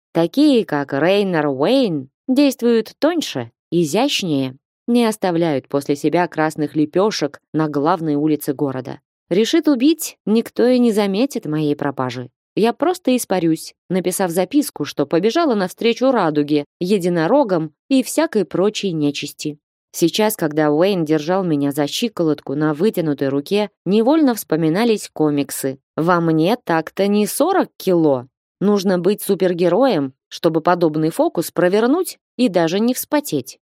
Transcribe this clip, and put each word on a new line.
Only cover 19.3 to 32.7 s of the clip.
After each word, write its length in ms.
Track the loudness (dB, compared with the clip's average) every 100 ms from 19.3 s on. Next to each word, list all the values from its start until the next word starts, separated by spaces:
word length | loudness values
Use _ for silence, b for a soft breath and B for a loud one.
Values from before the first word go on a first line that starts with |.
| -10 -10 -10 _ _ _
Сейчас, 440 | -2 0 2 0 0
когда 360 | -2 0 2
Уэйн 320 | 2 2 0
держал 400 | 0 -2 0 -2
меня 280 | 0 0 -2
за 160 | -2 -4
щиколотку 680 | -2 -6 -2 -2 -2 -4 -2
на 180 | -2
вытянутой 540 | 0 0 0 -2 -2 -2
руке, 420 | -2 -2 -2 -4 _ 0
невольно 480 | 2 4 4 2
вспоминались 760 | 0 -2 0 0 0 0 -2 -4
комиксы. 680 | -2 0 0 -4 -4 -6 -8 _ -4
«Во 260 | 0 2
мне 360 | 2 2 2 0
так-то 440 | -2 -4 -2 -2 0
не 200 | 0 0
сорок 420 | 0 0 0 -2 -4
кило. 500 | 0 2 4 0 -4 _ _ -4
Нужно 360 | 0 2 2 0
быть 240 | 0 -2
супергероем, 920 | -2 0 0 2 2 4 2 2 -2 _ _
чтобы 320 | -2 0 2
подобный 480 | 2 2 2 0 -2
фокус 420 | 0 -2 -2 -4
провернуть 640 | 0 2 2 2 0 -2 -8 _ -2
и 100 | 0
даже 320 | 2 0